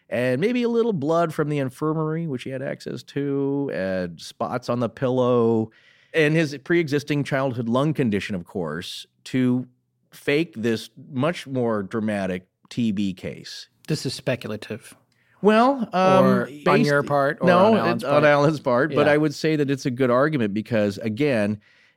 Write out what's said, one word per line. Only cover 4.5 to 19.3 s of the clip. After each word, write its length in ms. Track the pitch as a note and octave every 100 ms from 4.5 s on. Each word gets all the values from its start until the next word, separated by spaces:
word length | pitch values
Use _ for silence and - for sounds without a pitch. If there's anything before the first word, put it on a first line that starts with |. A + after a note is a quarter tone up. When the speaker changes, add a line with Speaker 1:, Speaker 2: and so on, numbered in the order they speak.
| A#2+ -
Speaker 1:
on 100 | A#2+
the 80 | A#2
pillow, 800 | - C3 B2+ B2 B2 A#2 A2+ A2 _ _ _ _
and 200 | D#3+ D3+
his 240 | D#3+ D#3 C#3
pre-existing 600 | - F3 D#3 C#3+ D3 D3 C3+
childhood 420 | C3+ C3+ B2 A2+
lung 260 | A#2+ D3+
condition, 420 | D3 B2 G2+ - F#2+
of 100 | F2
course, 600 | G2+ D#2+ D#2+ F2+ - - _ -
to 420 | C3 B2+ B2 B2+ _ _ _ _
fake 420 | - - D3 E3 A#2
this 340 | A2+ A2 - - B2+
much 340 | C3+ D3 F3 C3+
more 380 | C3 A#2 G#2+
dramatic 640 | F#2+ A#2 G#2+ G#2 F#2+ F#2 - _ -
T 220 | - A2+
B 220 | G2+ G2+
case. 540 | F#2 F2 C2+ - - - _ -
Speaker 2:
This 180 | D#3 C3+
is 80 |
speculative. 840 | - - B2 G#2+ G#2+ - G#2+ - - _ _ _ -
Speaker 1:
Well, 460 | G3 A3 B3 C#4 A3
um, 320 | F3+ F#3 F#3+ -
Speaker 2:
Or 220 | B2 -
on 160 | -
Speaker 1:
based 260 | - C#3+ D3
Speaker 2:
your 120 | C#3+
part, 380 | C#3+ C#3+ C#3 D#3+
or 60 | E3+
Speaker 1:
no, 260 | F3 G#3
Speaker 2:
on 40 | G#3+
Alan's 180 | - A#2
Speaker 1:
it's 80 |
on 80 | B2
Speaker 2:
part? 120 | D3 D3
Speaker 1:
Alan's 340 | D3 C#3+ D3+
part, 340 | C#3 B2 D#3
but 140 | C#3+ D3
Speaker 2:
Yeah. 60 |
Speaker 1:
I 40 | D3+
would 160 | D#3